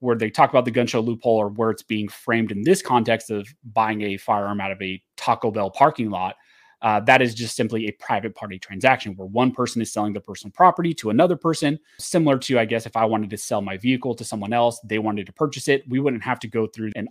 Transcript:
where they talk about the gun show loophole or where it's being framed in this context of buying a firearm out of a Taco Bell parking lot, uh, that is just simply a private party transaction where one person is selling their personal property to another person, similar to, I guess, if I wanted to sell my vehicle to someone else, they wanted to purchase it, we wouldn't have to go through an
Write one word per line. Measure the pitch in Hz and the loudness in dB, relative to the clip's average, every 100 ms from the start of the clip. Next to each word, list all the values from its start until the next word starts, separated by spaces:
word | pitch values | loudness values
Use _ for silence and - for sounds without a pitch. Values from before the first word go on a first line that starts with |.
where | 123 117 | -2 0
they | 110 | 0
talk | 131 143 | 4 4
about | 131 123 | 6 2
the | |
gun | 117 117 | 2 0
show | 120 | 0
loophole | 113 113 123 110 | 0 0 2 2
or | 104 | 2
where | 104 110 | 0 0
it's | 107 | 0
being | - 107 104 | -4 -4 -4
framed | - - 117 110 | -8 -2 0 0
in | 101 | 0
this | 117 185 | 2 2
context | - 123 117 113 - | 4 2 4 2 0
of | 104 104 143 123 | -6 -6 -14 -6
buying | 107 110 107 | 0 0 0
a | 104 98 | -2 -4
firearm | - 104 101 101 | 0 0 0 -4
out | 98 | -4
of | 95 | -6
a | 95 95 _ - | -6 -8 _ -6
Taco | - 113 117 | -2 0 0
Bell | 107 98 | 0 -2
parking | - 139 156 110 | 0 0 0 -6
lot, | 92 92 - _ _ _ _ | -4 -6 -10 _ _ _ _
uh, | 113 107 | -2 0
that | 110 131 | 4 4
is | 123 | 4
just | 113 117 - | -2 -8 -4
simply | 113 113 107 | -4 -4 -6
a | |
private | - - 110 104 | -8 -4 -4 -4
party | - 104 95 | -10 -14 -14
transaction | - 98 127 127 107 | -12 0 2 2 -2
where | 95 95 | -10 -6
one | 110 127 | 0 2
person | 127 120 117 | 2 -2 -2
is | 110 | -4
selling | 110 107 | -2 -4
their | 101 | -4
personal | - 98 104 | -10 -14 -8
property | - 180 170 175 | 4 4 4 0
to | 156 110 | -2 0
another | 110 175 170 | 4 4 2
person, | 165 160 147 147 _ - | -2 0 0 -2 _ -16
similar | - 180 156 135 | -2 2 4 2
to, | - 123 | 2 2
I | |
guess, | 113 113 110 | 2 0 -2
if | 113 | 0
I | |
wanted | 110 110 104 | 2 0 -2
to | 104 | -6
sell | - 110 | -4 -2
my | 98 95 | -2 -4
vehicle | 117 127 127 | 0 0 -2
to | 117 | -6
someone | 113 110 101 | -6 -8 -2
else, | 120 120 117 | 2 2 0
they | 104 110 | -4 -2
wanted | 110 104 95 | 0 -2 -6
to | |
purchase | - 151 131 - | -2 -2 -2 0
it, | 139 135 | 0 0
we | 127 | 0
wouldn't | 143 117 | 0 -2
have | 127 120 | -2 -4
to | 113 | -4
go | 113 107 | -2 -2
through | - 110 104 | -4 -8 -6
an | 107 | -4